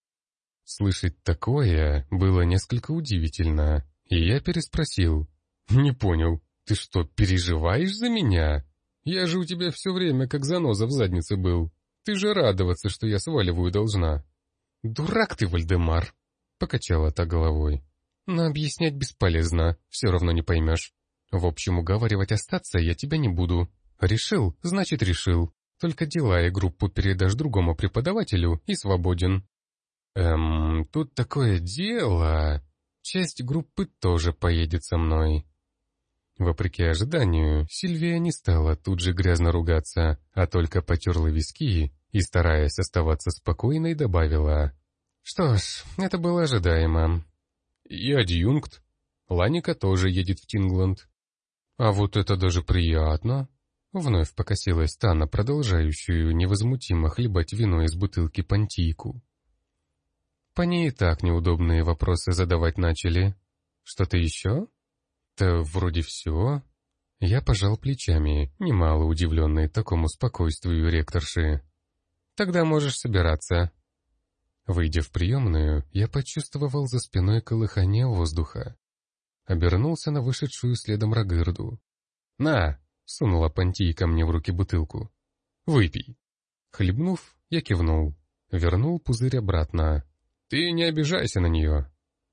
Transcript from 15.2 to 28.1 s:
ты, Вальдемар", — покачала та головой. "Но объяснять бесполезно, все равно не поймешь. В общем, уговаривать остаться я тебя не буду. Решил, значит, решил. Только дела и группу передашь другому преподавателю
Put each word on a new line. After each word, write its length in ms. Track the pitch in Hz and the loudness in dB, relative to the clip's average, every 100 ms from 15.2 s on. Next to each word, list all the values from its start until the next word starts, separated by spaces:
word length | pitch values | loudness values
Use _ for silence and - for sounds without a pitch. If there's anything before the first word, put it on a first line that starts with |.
| 214 - | 0 -2
ты, 100 | 92 | -2
Вальдемар", — 640 | 85 82 90 82 82 - - _ _ _ - | 0 0 2 2 2 -2 -8 _ _ _ -8
покачала 520 | 170 123 - 82 78 | -4 -4 0 0 2
та 160 | 80 85 | 0 -2
головой. 560 | 82 80 78 76 71 - _ _ _ - | 0 2 2 0 -2 -6 _ _ _ -4
"Но 200 | 170 165 | 0 0
объяснять 480 | 147 151 - 165 | 0 -4 -2 -2
бесполезно, 800 | 139 135 - 95 82 82 85 82 80 _ | -2 -8 -2 0 2 2 2 0 -2 _
все 220 | - 92 | -4 0
равно 180 | 90 85 | 2 2
не 100 | 82 | 0
поймешь. 500 | 80 85 80 82 - _ _ _ _ | 0 0 2 0 -4 _ _ _ _
В 140 | 95 87 | -2 -2
общем, 320 | - - 90 | -2 -2 -2
уговаривать 540 | 85 101 113 101 98 | 0 0 0 0 0
остаться 460 | 107 - 185 - 92 | -2 -2 -8 -2 0
я 160 | 82 | 0
тебя 240 | 82 147 156 | 0 -2 -2
не 100 | 123 | 0
буду. 400 | 87 87 87 87 _ _ - | 0 0 0 -2 _ _ -2
Решил, 560 | 92 107 - 202 98 - | 0 0 0 0 0 -2
значит, 400 | 175 180 185 151 | -4 -2 -2 0
решил. 500 | 95 85 - 85 82 _ _ _ | 0 0 2 0 0 _ _ _
Только 260 | 170 - 156 | -6 -4 -4
дела 400 | 175 127 90 87 | 0 2 2 2
и 40 | |
группу 380 | 92 92 - 98 | 0 -2 0 -4
передашь 460 | - 98 92 95 | 0 0 2 0
другому 400 | 110 156 101 85 | 0 -2 0 0
преподавателю 880 | 80 98 113 143 | 0 -2 -2 -2